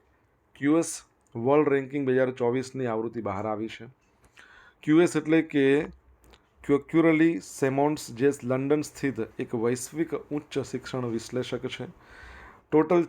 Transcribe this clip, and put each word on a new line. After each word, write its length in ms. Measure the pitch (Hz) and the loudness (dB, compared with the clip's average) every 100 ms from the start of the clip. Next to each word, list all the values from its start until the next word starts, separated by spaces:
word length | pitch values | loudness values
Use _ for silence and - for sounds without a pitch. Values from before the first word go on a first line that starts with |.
| _ _ _ _ _ - | _ _ _ _ _ -4
ક્યુ 220 | 139 165 | 2 2
એસ 140 | 160 - - _ _ 117 | 0 -8 -16 _ _ -4
વર્લ્ડ 380 | 123 147 147 139 | 2 4 4 0
રેન્કિંગ 300 | 131 143 131 | -2 -4 0
બે 80 | |
હજાર 180 | 127 127 123 | 0 0 0
ચોવીસની 520 | 120 127 127 131 123 | -2 -2 -4 -6 -4
આવૃત્તિ 340 | 110 113 113 | -4 -4 -6
બહાર 240 | 104 95 107 | -6 -6 -6
આવી 240 | 107 110 | -6 -8
છે. 120 | - 120 _ _ _ _ - - - - _ | -12 -18 _ _ _ _ -20 -20 -20 -20 _
ક્યુ 180 | - 156 | 4 6
એસ 140 | 170 160 | 6 2
એટલે 240 | 156 160 156 | 2 2 2
કે 200 | 147 135 143 185 - _ _ _ - _ _ | 2 4 2 0 -10 _ _ _ -20 _ _
ક્યુક્યુરલી 760 | - 139 - 160 165 156 165 - | 0 0 2 4 4 6 4 2
સેમોન્સ, 600 | - - 135 135 147 151 - | -8 -2 0 2 0 -2 -8
જે 160 | 117 139 139 | 0 0 0
લંડન 420 | 120 131 139 151 | -2 -2 0 -2
સ્થિત 360 | 143 - 139 110 107 - | -2 -6 -4 -4 -8 -8
એક 160 | 127 117 | -6 -2
વૈશ્વિક 560 | 117 123 - 151 160 143 - | -2 -2 -6 -6 -6 -6 -8
ઉચ્ચ 280 | 147 - 139 | -10 -6 -8
શિક્ષણ 440 | 120 127 - 131 123 | -6 -8 -8 -6 -4
વિશ્લેષક 540 | 113 - 123 123 123 123 | -6 -6 -6 -6 -6 -8
છે. 180 | - 123 - - - - - - - _ | -10 -14 -16 -20 -20 -20 -20 -20 -20 _
ટોટલ 380 | 151 156 175 | 2 4 2